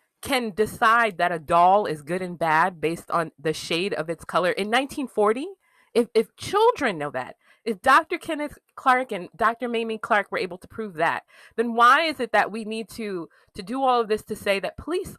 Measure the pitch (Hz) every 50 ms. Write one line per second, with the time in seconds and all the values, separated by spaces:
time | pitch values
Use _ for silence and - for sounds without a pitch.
0 | _ _ _ _ - - 269 247 240 220 165 214 214 208 - - 240 220 226 233
1 | 233 214 180 165 175 175 175 160 151 147 170 170 175 185 196 208 208 - 156 147
2 | 143 143 175 185 185 180 175 151 165 160 156 160 175 190 180 156 147 160 170 -
3 | - - - 170 160 160 _ _ 147 160 151 - - - 170 165 190 202 - -
4 | 156 165 165 - - - - 165 185 175 - - 196 208 226 254 285 269 - 311
5 | 269 233 - 214 208 208 226 254 302 392 392 _ _ _ _ _ _ _ - 226
6 | 240 - - 220 226 - _ _ - - 370 415 453 480 480 - 285 226 180 151
7 | 147 147 - 127 123 - - _ _ _ _ _ - 226 214 185 - 262 269 311
8 | 320 - 349 311 - - 320 285 294 285 - - _ _ _ - - 262 254 254
9 | 262 254 208 180 175 - _ - 220 220 233 - 254 240 233 226 226 226 220 220
10 | - - 226 202 196 - 196 - 175 180 175 - - - - - 220 208 170 151
11 | 165 151 127 - _ _ _ - - - _ - 233 240 226 233 233 240 269 302
12 | 330 311 294 - 240 220 - 208 - - 196 226 214 214 220 226 220 _ - -
13 | 220 208 190 170 160 - _ _ _ _ _ - 196 180 247 269 269 254 247 240
14 | 226 196 - - - - 214 - - 208 196 196 185 - - - - 294 349 370
15 | 349 - -